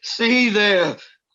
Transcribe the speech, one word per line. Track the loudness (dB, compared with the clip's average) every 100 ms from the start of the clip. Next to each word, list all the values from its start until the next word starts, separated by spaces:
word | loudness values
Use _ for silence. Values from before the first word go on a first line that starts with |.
see | -14 -4 0 2 2
there, | 2 2 2 0 -4 -16 _ _